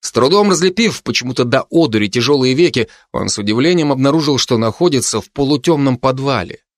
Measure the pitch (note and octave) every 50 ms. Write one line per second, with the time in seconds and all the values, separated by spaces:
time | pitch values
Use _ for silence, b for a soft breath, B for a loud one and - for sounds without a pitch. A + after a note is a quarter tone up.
0 | - - - A2+ A#2 C3+ E3+ G3+ G#3 G#3 F#3+ D#3 E3 F#3+ F#3 - A#3 G#3+ C#3 -
1 | _ - A#2 - B2+ B2 B2+ - C3 A#2+ A#2 C3+ - _ - E3 E3 C#3+ G#2+ G#2+
2 | G#2 G#2 - A#2+ A#2 B2 D3 C#3+ C3 B2+ C3 C3 F3 E3+ - B2+ A2+ b b b
3 | b b _ - G2+ F#2+ G2 - G#2 G2+ G#2+ A#2 C3+ D#3+ F3+ F3 D#3 D3 C#3 C3
4 | C3 C#3 C#3+ E3 D3+ C#3+ C#3+ B2 - - B2+ A2+ A2+ A2+ G#2 - E3+ F3+ D3+ B2+
5 | A2 - - A2 G2+ - _ - C#3 C3+ D3 C#3+ C3 E3+ E3 D3 C#3 C#3 B2+ B2
6 | - C3 C3 C3 C3+ C#3 C#3 A2+ F2+ - - - _ _ _